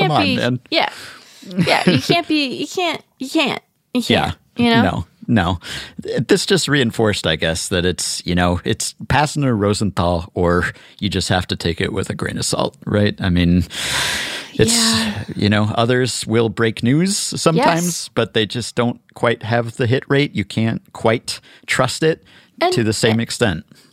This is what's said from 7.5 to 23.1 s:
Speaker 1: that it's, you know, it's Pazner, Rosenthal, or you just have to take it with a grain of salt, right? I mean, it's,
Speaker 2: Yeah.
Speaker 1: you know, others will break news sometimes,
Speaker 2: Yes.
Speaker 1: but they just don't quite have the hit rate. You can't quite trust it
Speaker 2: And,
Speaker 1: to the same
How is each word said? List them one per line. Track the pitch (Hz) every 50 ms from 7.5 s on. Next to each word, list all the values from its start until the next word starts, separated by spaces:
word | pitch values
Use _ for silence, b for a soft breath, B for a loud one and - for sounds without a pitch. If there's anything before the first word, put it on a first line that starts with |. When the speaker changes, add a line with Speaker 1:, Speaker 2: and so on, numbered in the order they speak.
| 82 85 - -
Speaker 1:
that | 98 90 85
it's, | 90 85 - - - - - -
you | - 87
know, | 90 90 87 90 87 -
it's | - - - - - - - - -
Pazner, | 127 131 151 147 - 151 143 135 120 104
Rosenthal, | 101 101 107 104 107 98 - - 87 87 90 85 87 - -
or | - 90 85 87 90 90 - - B B B B B
you | - 101
just | 85 95 90 -
have | - 92 90 -
to | 98
take | - - 87 82 -
it | 95 - -
with | - - -
a | -
grain | - - - - -
of | -
salt, | - - - - - - _ -
right? | - 104 104 104 104 - -
I | - 95
mean, | 87 87 87 87 87 90 85 - B B B B B B B B B B B B B B B B B
it's, | B 220 226 233
Speaker 2:
Yeah. | 233 226 226 226 226 226 220 202 143 - - -
Speaker 1:
you | - - 101
know, | 104 104 107 107 -
others | - 117 117 127 127 127 123 - - - -
will | 110 117 117 113
break | 95 - 113 113 107 - -
news | 117 131 151 180 190 202 -
sometimes, | - - - 131 - 170 160 170 254 208 170 165 175
Speaker 2:
Yes. | 175 170 - - - -
Speaker 1:
but | - 113 104 -
they | 113 110
just | 101 - 123 110 - -
don't | - 120 120 120 - _ _ -
quite | - - 120 120 - -
have | 104 117 117 120 117 - -
the | 127 110
hit | 120 131 - -
rate. | 139 139 147 147 -
You | - 98
can't | - - - 117 113 113 - - _ -
quite | - - 113 113 127 - - - - B B B B B B
trust | - - 131 123 - - -
it | 156 165 - _ b b b b b b b
Speaker 2:
And, | 330 359 359
Speaker 1:
to | - -
the | 202 107
same | - - 117